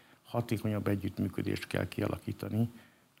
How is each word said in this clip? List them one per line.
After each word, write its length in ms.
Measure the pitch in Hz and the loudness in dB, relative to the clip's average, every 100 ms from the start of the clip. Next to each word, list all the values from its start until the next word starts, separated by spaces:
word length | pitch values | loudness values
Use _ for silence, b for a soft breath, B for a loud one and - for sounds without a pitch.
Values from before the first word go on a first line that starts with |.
| B B | B B
hatékonyabb 640 | - 117 117 107 110 104 101 | -4 -2 0 0 2 2 2
együttműködést 800 | 101 101 95 98 98 101 98 - | 2 0 0 0 0 0 -2 0
kell 200 | - - | -2 0
kialakítani. 800 | - 101 - - 104 104 104 117 B B B B - | 0 0 -2 -4 -4 0 2 2 B B B B -12